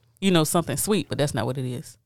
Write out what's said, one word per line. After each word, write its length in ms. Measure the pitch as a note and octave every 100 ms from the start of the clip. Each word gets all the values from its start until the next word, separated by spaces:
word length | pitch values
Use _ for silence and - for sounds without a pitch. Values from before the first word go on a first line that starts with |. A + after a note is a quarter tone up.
| _ _
you 100 | F#3+
know, 140 | F3
something 320 | D#3 F3 D#3 -
sweet, 320 | - G#3 -
but 100 | -
that's 160 | D3
not 100 | C3 A#2
what 120 | C3+
it 80 | B2+
is. 320 | B2 - -